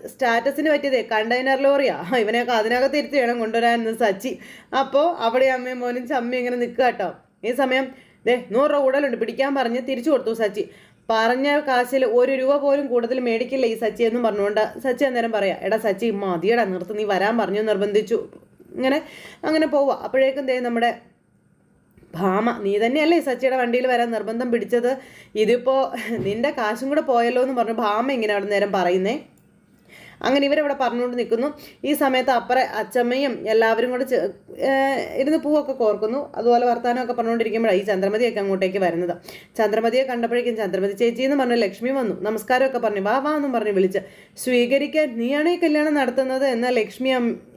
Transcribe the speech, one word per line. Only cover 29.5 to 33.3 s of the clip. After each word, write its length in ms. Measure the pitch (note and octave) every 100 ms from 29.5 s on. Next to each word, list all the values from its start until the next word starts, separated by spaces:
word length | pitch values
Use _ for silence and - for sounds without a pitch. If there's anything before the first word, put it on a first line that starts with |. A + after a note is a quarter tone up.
| _ _ _ _ - - -
അങ്ങനെ 220 | - C#4 C#4
ഇവരവിടെ 300 | D4+ D4 C#4
പറഞ്ഞുകൊണ്ട് 400 | B3 A#3+ B3 B3
നിൽക്കുന്നു. 300 | G3+ A#3 C#4 D4 - -
ഈ 80 | C4+
സമയത്ത് 380 | D4 C#4+ C4 B3+
അപ്പുറം 380 | A#3+ - B3+ A#3+
അച്ചമ്മയും 600 | G#3+ G3 B3+ A#3+ B3+ C#4